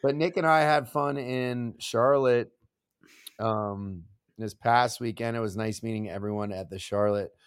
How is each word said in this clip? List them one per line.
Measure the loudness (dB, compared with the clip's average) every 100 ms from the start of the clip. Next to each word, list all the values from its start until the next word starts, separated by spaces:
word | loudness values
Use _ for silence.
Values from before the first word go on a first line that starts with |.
but | -2 0
Nick | 0 2
and | 4
I | 6
had | 6 4 2
fun | -2 -2 -2
in | -4 -2 -2 -2 -6 -8
Charlotte, | -4 2 4 4 4 2 0 _ _ _ _ _ _ -20 -18 -6
um, | -2 -2 -2 -6 -8 -10 -16 _ _ -12
this | -10
past | -4 4 4 4 -2
weekend. | -6 -4 -4 -2
It |
was | -4 -4
nice | -6 -4
meeting | -6 -6 -6
everyone | -6 -4 -4 -4
at | -8 -10
the | -10
Charlotte | -4 2 2 2 -2 _